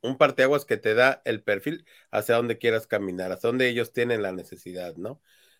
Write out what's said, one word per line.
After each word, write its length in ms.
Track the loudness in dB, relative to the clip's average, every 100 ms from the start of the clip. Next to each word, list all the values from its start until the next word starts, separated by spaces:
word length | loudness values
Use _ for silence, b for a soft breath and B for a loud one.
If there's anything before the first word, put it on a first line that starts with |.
un 160 | -4 2
parteaguas 480 | 4 4 4 2 0
que 120 | -2
te 160 | 2
da 280 | 4 4 2 -4
el 180 | -4
perfil 420 | -2 -2 -4 -8 _ b b
hacia 240 | -4 2 2
dónde 220 | 2 0
quieras 300 | 0 0 0
caminar, 440 | -4 -2 -6 -6
hacia 180 | -4 -2
dónde 200 | 0 0
ellos 240 | 0 -2
tienen 280 | -2 0 0
la 100 | -2
necesidad, 640 | -6 -12 -16 -14 -10 -10 -10
¿no? 260 | -12 -12 _ _ _ _